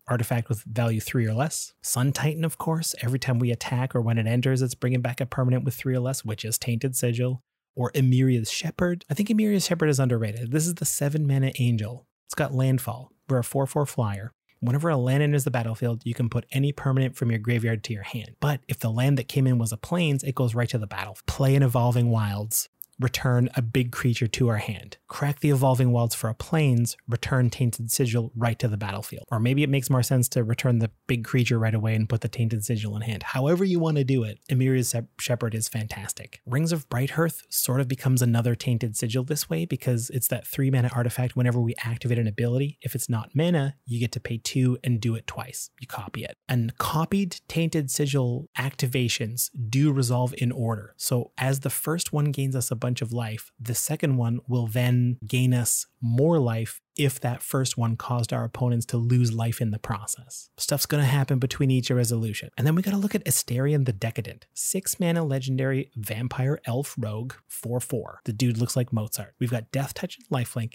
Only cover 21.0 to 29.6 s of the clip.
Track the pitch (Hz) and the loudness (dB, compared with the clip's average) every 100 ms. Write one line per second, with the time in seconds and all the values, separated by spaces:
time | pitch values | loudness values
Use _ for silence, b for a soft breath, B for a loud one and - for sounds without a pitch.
21 | 98 - - - 135 139 135 123 120 120 | -10 -10 -6 2 4 6 4 4 4 4
22 | 120 110 104 101 107 - - - - - | 4 2 0 -2 -4 -4 -6 -12 -16 -4
23 | 123 - 131 123 123 - 117 127 123 - | -2 0 2 2 2 0 0 0 0 0
24 | 127 117 113 - 120 104 - 95 - - | 0 2 0 2 2 2 -2 -8 -12 -20
25 | - - 143 143 151 135 135 127 127 120 | -14 -4 -4 0 2 4 4 6 4 4
26 | 117 - 110 - - 156 143 120 117 - | 2 0 -4 -4 -2 2 4 4 2 -2
27 | - 117 - 131 120 - 120 - 113 - | -4 -4 0 2 2 2 0 0 -2 0
28 | 123 117 117 113 117 113 117 104 104 95 | 2 0 -2 -2 -2 0 -2 -2 -4 -6
29 | - - - 110 120 139 | -8 -12 -4 0 2 2